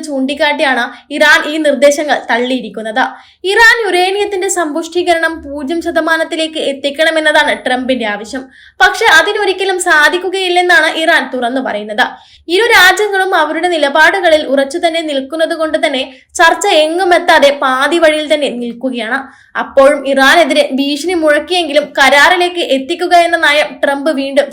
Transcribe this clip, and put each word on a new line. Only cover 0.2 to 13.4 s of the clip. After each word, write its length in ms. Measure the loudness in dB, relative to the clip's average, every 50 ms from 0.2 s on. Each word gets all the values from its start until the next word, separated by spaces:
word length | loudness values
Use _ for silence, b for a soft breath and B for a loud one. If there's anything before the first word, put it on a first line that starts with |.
| -2 -4 -2 -2 0 0 0 0 0 0 0 -2 -2 -6 B B B B -2
ഇറാൻ 240 | 0 2 4 4 2 2 -2
ഈ 20 | -4 -2 0
നിർദ്ദേശങ്ങൾ 520 | 0 2 4 4 4 4 4 0 -2 -2 -4 -2 -2
തള്ളിയിരിക്കുന്നത്. 720 | -2 -2 0 -2 -2 -4 -6 -8 -10 -10 -10 -6 -2 -2 -2 -2 -4 B B B B B B 0
ഇറാൻ 240 | 2 4 4 4 4 2 0
യുറേനിയത്തിന്റെ 680 | -2 0 0 0 0 0 -2 -4 -4 -4 -4 -4 -4 -2
സമ്പുഷ്ടീകരണം 760 | -2 -4 -4 -4 -6 -6 -4 -4 -2 0 2 0 2 0 -2 -4 -6 -12
പൂജ്യം 360 | -12 -10 -8 -6 -6 -6 -4 -4
ശതമാനത്തിലേക്ക് 760 | -2 -2 0 0 0 0 -2 -2 -4 -4 -4 -4 -4 -4 -6 -4 -4
എത്തിക്കണമെന്നതാണ് 840 | -4 -4 -4 -6 -2 0 0 0 0 0 0 2 2 2 2 2 0 -2 -2
ട്രംപിന്റെ 420 | -4 -2 -2 -2 -2 -4 -2 -2 -4 -6
ആവശ്യം. 280 | -6 -8 -10 -12 -12 -12 b b b b b b b
പക്ഷെ 240 | 2 2 2 2 0 2 4 4
അതിനൊരിക്കലും 580 | 2 2 0 -2 -2 -2 -2 -2 -2 -2 -2 -2 0 2
സാധിക്കുകയില്ലെന്നാണ് 1040 | 2 4 4 2 2 0 -4 -4 -4 -4 -2 0 0 0 2 4 4 4 2 2 -2 -2 0
ഇറാൻ 200 | 0 0 0 0 -2 -6
തുറന്നു 280 | -4 -4 -4 -4 -4 -4 -4
പറയുന്നത്. 380 | -6 -6 -8 -6 -2 -2 -2 -2 -4 B B B B B B -2 0
ഇരു 100 | 0 2 4 4
രാജ്യങ്ങളും 560 | 4 6 4 4 2 0 -2 0 0 -2 0 0 0